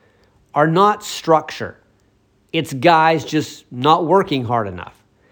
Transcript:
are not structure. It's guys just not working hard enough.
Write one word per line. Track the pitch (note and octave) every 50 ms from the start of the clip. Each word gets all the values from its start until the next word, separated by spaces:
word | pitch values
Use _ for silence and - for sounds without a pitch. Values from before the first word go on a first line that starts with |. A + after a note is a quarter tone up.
| _ _ _ _ _ _ _ _ _ _ -
are | D3 D3+
not | D#3+ D#3+ F#3 G3+ G#3 G#3 - -
structure. | - - - - E3 D#3+ D3+ D3+ - - - A2 F2+ - _ _ _ _ _ _ _ _ _ _ _ _ _ _ _
It's | - E3 D3 - C#3+
guys | B2+ B2 E3+ E3 D#3+ D#3+ D#3+ D#3+ D3+ -
just | - D#3 D3+ - - - - _ _
not | B2 B2 B2+ D3+ E3 F3+ F3
working | D3 F3+ G3 F#3 F#3+ D3 C3 A#2+
hard | A2+ B2 A#2 G#2+
enough. | F#2+ F2+ F2+ - - - _ _ _ _ _ _ _